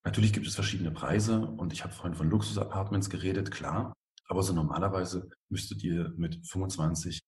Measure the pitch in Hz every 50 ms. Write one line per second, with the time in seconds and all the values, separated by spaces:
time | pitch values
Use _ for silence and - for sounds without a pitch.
0 | _ 82 - - 107 107 104 110 - - - - 101 101 101 92 87 82 80 -
1 | - 65 87 107 107 113 113 110 107 - - - 92 82 78 - - - - -
2 | - 87 82 82 78 80 107 110 104 - - 101 - - - 98 98 101 104 101
3 | 95 - - 87 87 95 95 98 101 101 - - - - 82 104 127 - - _
4 | _ _ _ - _ - 90 92 95 98 90 80 78 76 71 78 92 98 92 92
5 | 90 87 92 90 - - - _ _ _ 95 - - - 110 101 - 87 85 85
6 | 85 82 85 82 85 78 82 - - - - 95 95 95 - 80 78 80 85 -
7 | - 90 80 - _